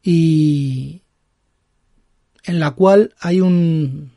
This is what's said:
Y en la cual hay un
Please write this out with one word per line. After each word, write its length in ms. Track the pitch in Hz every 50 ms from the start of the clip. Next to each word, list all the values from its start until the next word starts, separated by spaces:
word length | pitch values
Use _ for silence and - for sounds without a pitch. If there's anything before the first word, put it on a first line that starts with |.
Y 1000 | _ 180 170 165 165 160 156 156 151 151 147 143 139 135 131 131 135 139 156 185 _ _ _ _ _ _ _ _ _ _ _ _ _ _ _ _ _ _ _ _ _ _ _ _ _ _ _ _ _
en 140 | - 175 170
la 120 | 156 147
cual 420 | 131 - 185 190 196 208 214 - _ _
hay 220 | - 170 180 185
un 720 | 185 185 180 175 170 165 160 156 151 139 131 147 147 131 _